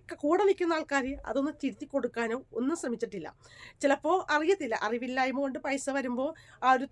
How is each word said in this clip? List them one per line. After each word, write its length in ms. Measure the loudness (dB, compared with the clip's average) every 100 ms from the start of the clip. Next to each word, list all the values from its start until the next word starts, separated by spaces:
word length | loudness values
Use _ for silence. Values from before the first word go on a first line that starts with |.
| -4
ക-, 80 | -4
കൂടെ 200 | 2 4 4
നിൽക്കുന്ന 280 | 4 2 0
ആൾക്കാർ 300 | 0 -2 -2 -6 -4
അതൊന്ന് 200 | -2 -2 -2
തിരുത്തി 240 | -6 -6 -4
കൊടുക്കാനോ 440 | -2 -2 -2 -2 -4 -6 -4
ഒന്നും 180 | -2 -2
ശ്രമിച്ചിട്ടില്ല. 440 | -4 -4 -6 -6 -10 -14 -20 -20 -20 -2
ചിലപ്പോ 300 | 2 2 4 2 2 2
അറിയത്തില്ല, 420 | 4 2 0 -2 -2
അറിവില്ലായ്മ 520 | -2 -2 0 0 0 -4
കൊണ്ട് 140 | -4 -4
പൈസ 200 | -2 -2 -4
വരുമ്പോ 300 | -2 -2 -4 -6 -16 0 4
ആ 40 | 4
ഒരു 100 | 2